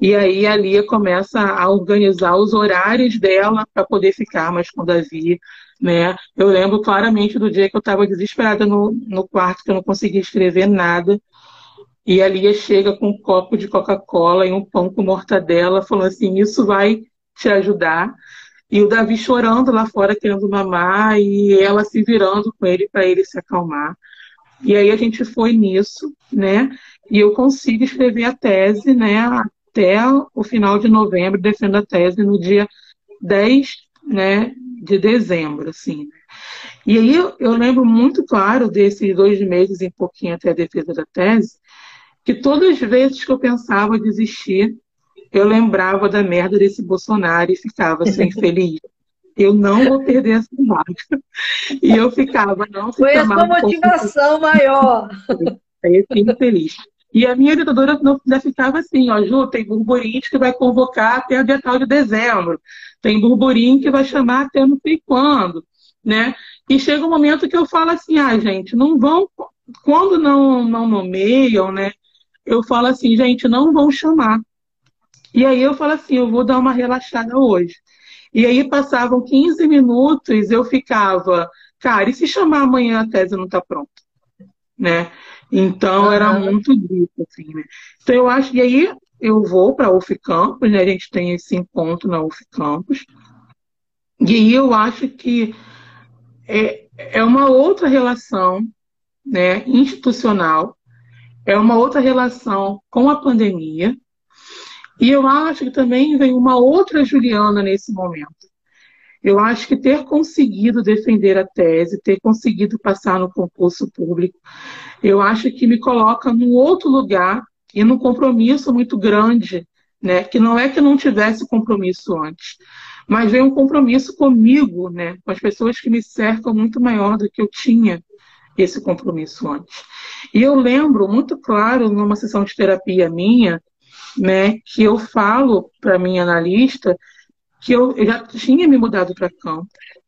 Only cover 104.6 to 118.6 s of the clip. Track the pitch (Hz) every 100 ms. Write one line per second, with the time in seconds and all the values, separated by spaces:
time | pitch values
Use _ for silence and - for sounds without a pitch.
104.6 | - - - - 240 277 262 285 320 285
105.6 | 254 269 247 247 302 285 269 254 254 254
106.6 | 247 339 381 311 269 277 240 208 208 202
107.6 | 196 202 - 190 180 156 147 _ _ _
108.6 | _ _ _ _ _ _ 196 196 220 226
109.6 | - 269 262 294 - 302 311 - 262 190
110.6 | 226 240 202 214 220 214 196 190 185 -
111.6 | 170 165 170 196 - 196 220 220 240 180
112.6 | 208 214 208 190 208 185 185 190 175 -
113.6 | 175 - - - 170 170 180 _ _ -
114.6 | - - - - 196 196 202 220 254 -
115.6 | 233 233 269 240 220 233 262 233 247 247
116.6 | 285 381 320 269 202 190 185 226 - _
117.6 | _ 202 220 254 254 240 269 233 226 285